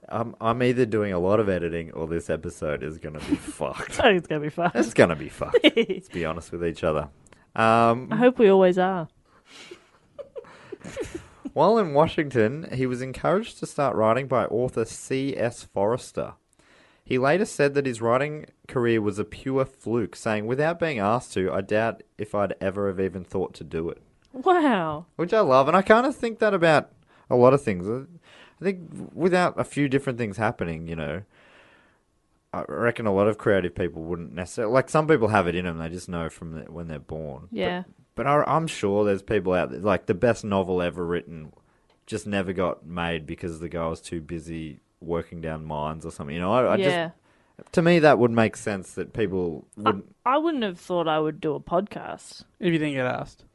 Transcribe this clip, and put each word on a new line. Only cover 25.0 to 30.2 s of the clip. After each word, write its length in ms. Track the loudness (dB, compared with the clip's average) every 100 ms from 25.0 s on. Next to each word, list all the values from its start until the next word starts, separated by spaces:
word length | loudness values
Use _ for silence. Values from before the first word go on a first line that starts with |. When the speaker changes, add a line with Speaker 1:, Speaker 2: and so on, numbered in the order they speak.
| -10 -6
Speaker 1:
Which 180 | 0
I 60 | 2
love, 280 | 6 6 6
and 80 | 4
I 60 |
kinda 300 | 6 6 6
think 260 | -2 -6 0
that 160 | 2
about 360 | 4 6 4 2 _ _ _ _
a 80 | 6
lot 160 | 8
of 100 | 8
things. 240 | 2 -4 -4
I, 160 | -6 -8 -20 _ -20 -20 _
I 40 |
think 460 | -4 -4 -10 -14 -14
without 460 | -2 2 4 2 0
a 40 |
few 240 | -4 0 2
different 300 | 2 0
things 180 | -4